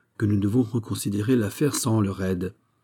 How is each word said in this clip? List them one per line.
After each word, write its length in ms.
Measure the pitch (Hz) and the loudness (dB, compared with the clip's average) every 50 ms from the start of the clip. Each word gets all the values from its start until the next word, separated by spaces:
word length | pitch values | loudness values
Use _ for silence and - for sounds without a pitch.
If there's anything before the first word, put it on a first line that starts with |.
| _ _ _ | _ _ _
que 80 | - 113 | -2 0
nous 120 | 101 104 | 2 2
devons 260 | 101 98 101 101 127 123 | 2 2 2 2 2 0
reconsidérer 720 | 107 120 117 110 - 98 101 - - 101 104 104 123 131 | 0 -2 -4 -4 -4 -6 -4 -4 -2 -2 -2 0 2 2
l'affaire 400 | 123 107 98 - - 156 143 135 | 2 2 0 -2 0 0 0 0
sans 240 | - - 120 110 110 | 0 0 2 2 2
leur 220 | 101 98 98 98 | 2 0 0 -2
aide. 320 | 98 92 95 87 92 92 - _ _ _ _ _ | -2 -2 -2 -2 -4 -6 -8 _ _ _ _ _